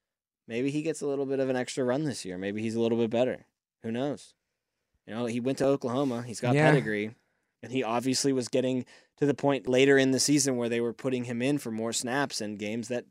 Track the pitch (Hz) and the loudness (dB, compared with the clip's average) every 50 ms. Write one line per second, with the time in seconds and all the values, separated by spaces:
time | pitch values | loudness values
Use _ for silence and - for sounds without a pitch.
0 | _ _ _ _ _ _ _ _ _ - 113 120 131 139 139 151 151 160 147 - | _ _ _ _ _ _ _ _ _ -8 -4 -2 -2 -2 -2 -2 -2 -4 -4 -4
1 | - 143 139 139 139 131 139 135 135 131 127 127 123 - - 147 131 123 123 143 | -4 -4 -4 -2 -2 -2 0 0 0 0 0 0 -2 -4 -4 -2 0 0 0 0
2 | 156 151 113 - - 92 90 90 95 101 104 107 110 113 110 117 117 113 117 117 | 0 -2 -4 -4 -6 -8 -8 -6 -4 -4 -4 -4 -4 -2 0 0 2 2 4 2
3 | 117 110 113 113 127 127 95 - - _ _ _ _ _ _ _ - 113 113 120 | 2 2 2 2 0 0 0 -4 -8 _ _ _ _ _ _ _ -10 -6 -4 -4
4 | 131 147 131 95 - - _ _ _ _ _ _ _ _ _ _ _ _ _ _ | -4 -4 -4 -6 -10 -18 _ _ _ _ _ _ _ _ _ _ _ _ _ _
5 | _ - 104 113 120 117 113 123 117 131 139 - 139 139 139 135 - 123 117 131 | _ -10 -6 -6 -4 -4 -4 -2 -2 -2 -2 0 2 2 2 0 0 -2 -2 0
6 | 143 135 120 117 120 120 110 - - 120 131 143 156 156 151 135 110 110 107 104 | 0 -2 -2 -4 -6 -8 -8 -4 -2 2 2 4 6 6 4 4 2 0 -2 -4
7 | 104 110 113 - _ _ _ _ _ _ _ _ - 113 123 131 123 110 113 123 | -4 -6 -8 -12 _ _ _ _ _ _ _ _ -12 -6 -2 -2 0 0 0 0
8 | 120 131 127 - - 139 135 127 120 - - 131 127 127 131 127 120 - - - | 0 0 0 0 0 0 0 0 -2 0 0 0 0 2 0 -2 -4 -6 -12 -20
9 | _ _ _ _ 147 143 135 - - 143 139 131 92 123 127 127 135 139 139 135 | _ _ _ _ 0 0 0 2 2 2 2 2 0 2 4 6 8 8 8 8
10 | 135 131 131 123 - - 147 147 131 139 127 120 120 117 117 117 117 117 110 - | 6 6 4 2 4 4 4 4 4 2 0 0 0 0 0 0 0 -2 -4 -4
11 | - 135 127 123 120 120 123 117 123 135 147 143 - 123 110 110 113 117 110 - | -4 -2 -2 -2 -2 -4 -4 -2 0 0 0 0 -2 -4 -6 -4 -4 -4 -4 -4
12 | - 120 123 143 139 127 - - 110 104 107 98 104 104 110 120 113 110 123 120 | -4 -2 -2 0 -2 -2 -4 -6 -6 -6 -6 -6 -6 -6 -4 -6 -6 -6 -6 -6
13 | - - | -6 -10